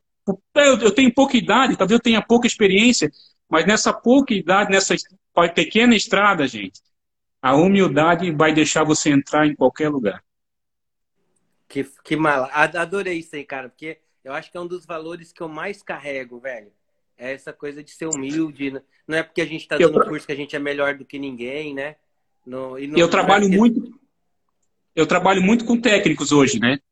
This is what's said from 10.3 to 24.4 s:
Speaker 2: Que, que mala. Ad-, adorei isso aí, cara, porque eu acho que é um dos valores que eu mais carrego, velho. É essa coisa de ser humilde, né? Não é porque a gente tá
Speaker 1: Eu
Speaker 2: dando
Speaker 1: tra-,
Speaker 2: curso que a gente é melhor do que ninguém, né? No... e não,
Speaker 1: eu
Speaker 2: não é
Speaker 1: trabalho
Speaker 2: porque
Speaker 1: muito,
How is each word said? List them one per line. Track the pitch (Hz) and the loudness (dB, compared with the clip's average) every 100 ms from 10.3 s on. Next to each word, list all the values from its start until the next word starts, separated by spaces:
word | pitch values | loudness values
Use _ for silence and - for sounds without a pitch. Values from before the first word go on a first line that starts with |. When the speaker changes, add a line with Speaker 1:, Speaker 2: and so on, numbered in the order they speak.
| _ _ _ _ _ _ _ _ _ _ _ _ _ _ | _ _ _ _ _ _ _ _ _ _ _ _ _ _
Speaker 2:
Que, | 139 135 _ | -10 -10 _
que | - 151 | -6 -2
mala. | 156 139 131 | 0 0 -2
Ad-, | 147 156 170 | 0 -2 -2
adorei | 170 196 185 170 | -6 -6 -6 -8
isso | 160 151 | -10 -14
aí, | |
cara, | 143 135 127 | -12 -14 -14
porque | - 156 156 _ _ | -16 -18 -18 _ _
eu | 131 | -14
acho | 147 160 | -14 -12
que | 175 | -14
é | |
um | 175 | -12
dos | 180 151 | -12 -12
valores | 165 160 170 165 | -14 -12 -16 -18
que | - | -16
eu | 165 | -14
mais | 156 185 202 | -10 -12 -12
carrego, | - 160 143 135 120 120 | -14 -12 -10 -10 -12 -14
velho. | 131 120 104 _ _ _ _ - | -14 -14 -16 _ _ _ _ -16
É | 123 | -14
essa | 135 - | -12 -16
coisa | 143 147 143 | -14 -14 -14
de | 143 | -18
ser | - 160 | -12 -6
humilde, | 139 135 156 156 139 139 | -6 -4 -4 -6 -6 -8
né? | 131 - _ - | -8 -16 _ -6
Não | 156 | -6
é | |
porque | 160 - | -4 -6
a | 156 | -6
gente | 156 - | -8 -4
tá | 151 | 2
Speaker 1:
Eu | 165 | 4
Speaker 2:
dando | 156 | 4
Speaker 1:
tra-, | - | -2
Speaker 2:
curso | 151 - | -6 -10
que | |
a | 143 | -10
gente | 143 151 | -8 -8
é | |
melhor | 143 143 143 139 | -6 -4 -4 -6
do | 127 | -10
que | 143 | -12
ninguém, | 139 120 120 143 151 | -12 -10 -10 -10 -10
né? | 139 143 156 _ _ _ _ - | -10 -12 -14 _ _ _ _ -14
No... | 127 131 131 | -12 -12 -12
e | 143 | -4
não, | 156 | 0
Speaker 1:
eu | |
Speaker 2:
não | 170 | 2
é | |
Speaker 1:
trabalho | 196 180 202 | 2 2 2
Speaker 2:
porque | 202 190 | 4 4
Speaker 1:
muito, | 233 233 - - _ _ _ _ | 4 2 -6 -16 _ _ _ _